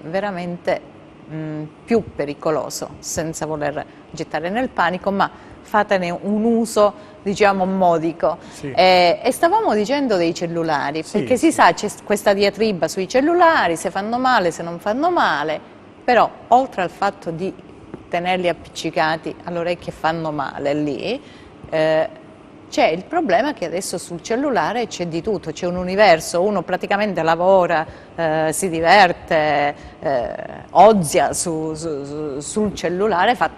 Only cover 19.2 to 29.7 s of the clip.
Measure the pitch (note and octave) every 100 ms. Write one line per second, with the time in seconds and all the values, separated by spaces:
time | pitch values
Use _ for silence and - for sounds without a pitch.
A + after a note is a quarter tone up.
19.2 | D#3+ - F3+ E3+ E3+ F3 - - D#3+ E3
20.2 | D#3+ D3 C3+ - C#3+ D3+ D3 C3 F3+ C4+
21.2 | - - - - - D#3+ D#3 D#3 D#3+ -
22.2 | - - - - - - A3 E3+ - E4+
23.2 | C#4+ F3 C#4+ - D#3+ F3+ - F#3 - E3+
24.2 | - A3+ C#4+ G3+ D#3+ A3 A3 - F3 E3
25.2 | D#3+ F#3+ D#3+ D3 F3+ F3+ F3+ G3 G#3 D#3+
26.2 | - F3 G3+ G3 E3 F3+ G3 G3+ G#3+ F3
27.2 | D#3+ E3 F#3 F#3+ F3 D#3+ D#3+ - - -
28.2 | D#3+ D#3 D#3 D3 F#3+ D#3+ E3 G3+ F3+ E3+
29.2 | - E3 D3+ D3 C#3+